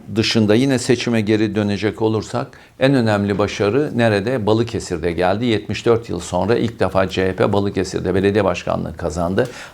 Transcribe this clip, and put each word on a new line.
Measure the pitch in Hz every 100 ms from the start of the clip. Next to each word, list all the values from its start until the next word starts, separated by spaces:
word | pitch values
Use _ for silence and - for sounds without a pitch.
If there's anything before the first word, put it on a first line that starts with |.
| - 104
dışında | 110 113 104
yine | 113 139 123
seçime | - 117 123 113
geri | 107 107 110
dönecek | 101 104 98 104 101
olursak | 110 110 90 123 135 - - -
en | 135
önemli | 135 113 101 101 98
başarı | 101 - 101 127 151 120
nerede? | 117 101 104 131 101
Balıkesir'de | 113 117 92 - 85 87
geldi. | 85 90 104
Yetmiş | 123 104 - 104 120
dört | 113 -
yıl | 90
sonra | - 90 95 120
ilk | 117 -
defa | 92 95 95
C | 92 95
H | 90
P | 117
Balıkesir'de | 101 101 95 90 90 87
belediye | 95 98 104
başkanlığı | 95 87 87 87 85 82
kazandı. | 85 82 87 95 131 - -